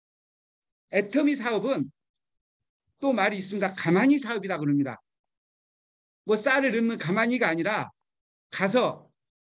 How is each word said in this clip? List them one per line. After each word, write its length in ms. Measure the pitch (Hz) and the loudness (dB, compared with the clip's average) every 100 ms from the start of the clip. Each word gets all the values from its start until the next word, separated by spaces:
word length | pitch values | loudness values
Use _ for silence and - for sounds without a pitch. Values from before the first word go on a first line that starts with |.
| _ _ _ _ _ _ _ _ - | _ _ _ _ _ _ _ _ -6
애터미 420 | 196 202 277 294 277 | -4 0 2 2 0
사업은 560 | 233 208 240 247 - _ _ _ _ _ _ _ _ _ _ - | -2 -2 -2 -2 -4 _ _ _ _ _ _ _ _ _ _ -4
또 120 | 277 | 0
말이 240 | 226 202 202 | 2 0 -2
있습니다. 360 | - 202 190 | -6 -4 -4
가만히 440 | - 165 185 269 294 | -2 2 4 4 4
사업이다 400 | 214 220 190 165 | 0 -6 -4 -4
그럽니다. 420 | 147 143 135 110 _ _ _ _ _ _ _ _ _ _ _ _ | 0 0 -2 -6 _ _ _ _ _ _ _ _ _ _ _ _
뭐 120 | - 214 | -2 0
쌀을 360 | 277 277 269 | 2 2 2
넣는 260 | 226 226 226 | 2 0 -2
가만히가 500 | 156 202 233 247 196 | -2 0 0 2 0
아니라 440 | 165 180 208 127 _ _ _ _ _ _ | 0 -2 -2 -6 _ _ _ _ _ _
가서 600 | - 190 247 175 - - _ _ _ | -4 0 2 0 -4 -16 _ _ _